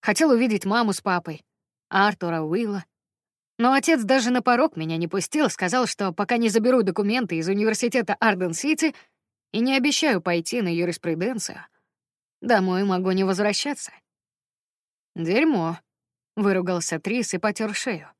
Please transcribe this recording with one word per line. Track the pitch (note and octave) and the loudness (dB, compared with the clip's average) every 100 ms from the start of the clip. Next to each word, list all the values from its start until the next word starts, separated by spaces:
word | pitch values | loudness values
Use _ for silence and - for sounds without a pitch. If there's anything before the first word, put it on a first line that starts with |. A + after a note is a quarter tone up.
«Хотел | - G#3 D#4+ | -2 2 4
увидеть | A#3+ B3 G#3 F#3+ | 4 2 0 0
маму | A3 A3+ | 0 0
с | F#3 | -2
папой, | - F3+ E3+ D3+ _ _ _ _ _ | -2 -4 -4 -14 _ _ _ _ _
Артура, | F#3+ G3+ G3+ F3 E3 | 0 2 0 -4 -4
Уилла. | D#3 F3+ A#3 G3+ - _ _ _ _ _ _ _ | -2 -2 -2 -4 -8 _ _ _ _ _ _ _
Но | A#3+ | 2
отец | C4+ D4 D#4+ | 2 4 2
даже | G#3 C4 A#3 | 4 2 4
на | B3 | 0
порог | A3+ A#3+ D#4 - | 2 4 2 0
меня | D#3+ E3 | -4 -2
не | E3 | -2
пустил, | G3 - D4+ C4+ | -2 -2 0 0
сказал, | - F#3 B3 A#3+ | 0 -2 0 -2
что | - G3 | -2 -4
пока | E3 G#3 A#3+ | -4 -2 0
не | A#3 | 2
заберу | G#3 A3 B3+ | 2 4 2
документы | G3 F3 G3+ A#3 A3 E3 | 2 0 0 0 -2 -2
из | D#3+ | -2
университета | G3+ A3 A3 A#3+ B3+ A3 G3+ | 0 0 0 -2 -2 -2 0
Арден-Сити | A3+ F#3 F3+ E3 C#4 D#4 D#4+ - _ _ _ _ _ | 2 2 -2 -2 -2 0 0 -4 _ _ _ _ _
и | G#3 | -2
не | B3 C4+ | 0 2
обещаю | C4 - D#4 G3+ | 2 2 2 0
пойти | F3 E3+ E3 A#3+ | 0 -2 -2 -4
на | G3 | -2
юриспруденцию, | E3+ F3 E3+ E3+ D#3+ F#3+ A#3+ - - - _ _ _ _ _ _ _ | 0 -2 -4 -4 -2 -2 -4 -8 -12 -18 _ _ _ _ _ _ _
домой | - A3 F#3+ F3+ | 2 2 4 0
могу | G3+ F#3 F#3 | 0 0 0
не | F#3 | 2
возвращаться». | F#3+ F#3 G#3 G3+ C#4+ C#4+ - - _ _ _ _ _ _ _ _ _ _ _ - | 0 2 0 0 -4 -6 -10 -16 _ _ _ _ _ _ _ _ _ _ _ -8
«Дерьмо», | E3 G3+ D#4+ B3+ E3 E3 _ _ _ _ _ - | -2 2 2 2 0 -6 _ _ _ _ _ -2
выругался | G3+ F#3 F3+ F3+ - D#3+ | 0 2 0 -2 -2 -6
Трис | F#3+ A#3 A#3 | -4 -2 -2
и | F3+ | -2
потер | G#3+ G3+ A3 | -2 -2 -6
шею. | G3+ - F3+ - _ | -4 -6 -6 -10 _